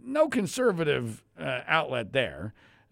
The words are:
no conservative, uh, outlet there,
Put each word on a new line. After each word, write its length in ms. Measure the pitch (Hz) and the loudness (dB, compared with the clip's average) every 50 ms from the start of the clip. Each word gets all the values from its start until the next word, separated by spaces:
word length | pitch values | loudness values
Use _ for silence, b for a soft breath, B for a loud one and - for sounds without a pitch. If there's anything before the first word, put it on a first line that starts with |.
| - | -12
no 240 | 247 269 302 311 311 | -4 2 2 2 4
conservative, 960 | 247 254 202 156 - 254 247 233 185 165 165 147 139 131 120 113 110 - - _ _ 165 | 2 0 0 0 0 2 2 2 4 2 2 2 2 0 0 -4 -6 -10 -14 _ _ -10
uh, 220 | 160 143 127 123 - - | -6 -6 -4 -4 -2 0
outlet 440 | 160 160 151 135 131 120 110 - | 2 2 2 0 -2 -4 -4 -2
there, 420 | - 135 120 87 67 69 90 113 - b b b b b b b | 0 0 0 0 -4 -8 -10 -10 -12 b b b b b b b